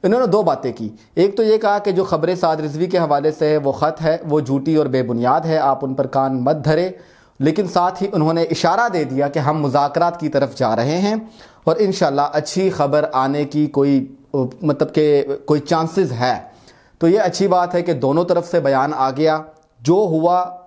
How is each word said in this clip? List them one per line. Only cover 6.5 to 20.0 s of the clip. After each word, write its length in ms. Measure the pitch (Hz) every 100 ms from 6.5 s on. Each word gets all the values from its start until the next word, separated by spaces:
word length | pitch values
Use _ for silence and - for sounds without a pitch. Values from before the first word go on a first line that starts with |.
| 156
धरे। 300 | 139 156 185 - - _ _ _
लेकिन 260 | 139 160 185
साथ 320 | 175 180 185
ही 40 | 196
उन्होंने 340 | 180 156 165
इशारा 440 | 165 160 170 196 240
दे 140 | 185 139
दिया 220 | 131 143
कि 120 | 151
हम 160 | 139 156
मुज़ाकरात 580 | 143 135 143 165 170 170
की 120 | 151
तरफ 260 | 143 135 -
जा 160 | 120
रहे 220 | 110 127 170
हैं 320 | 202 220 220 - - - -
और 120 | 165
इंशाल्लाह 480 | 202 185 160 139 143
अच्छी 400 | 151 147 180 190
खबर 340 | 170 143 147 151 127
आने 280 | 135 143 139
की 200 | 151 151
कोई, 300 | 147 139 139 - - _
मतलब 540 | 143 127 - 151 139 160
के 480 | - 151 147 139 139
कोई 220 | - 151
चांसेस 500 | 147 165 160 180 165
है। 400 | 117 123 117 - - - - _ _
तो 80 | 165
ये 100 | 202
अच्छी 300 | 185 - 196
बात 260 | 180 175
है 80 | 175
कि 120 | 175 147
दोनों 280 | 131 151
तरफ 200 | 175 175
से 160 | 170 175
बयान 320 | 139 135 139
आ 180 | 143 131
गया, 320 | 131 160 156 156 - _ _
जो 240 | 120 185